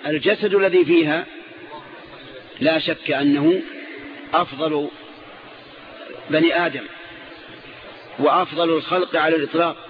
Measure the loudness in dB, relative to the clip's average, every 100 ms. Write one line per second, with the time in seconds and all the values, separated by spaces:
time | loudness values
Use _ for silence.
0 | -2 0 2 2 2 4 6 6 6 4
1 | 4 0 -4 -16 -18 -18 -16 -16 -16 -20
2 | -20 -20 -18 -18 -18 -2 2 2 0 -4
3 | -2 0 2 4 4 2 -2 -14 -16 -16
4 | -16 -16 -2 0 0 -4 -2 -2 -4 -10
5 | -20 -20 -20 -20 -20 -20 -20 -20 -20 -18
6 | -16 -16 -2 2 4 4 0 -4 -12 -16
7 | -18 -18 -18 -20 -20 -20 -20 -20 -20 -20
8 | -16 0 2 4 0 -2 0 0 0 -2
9 | 0 0 2 2 0 0 0 -2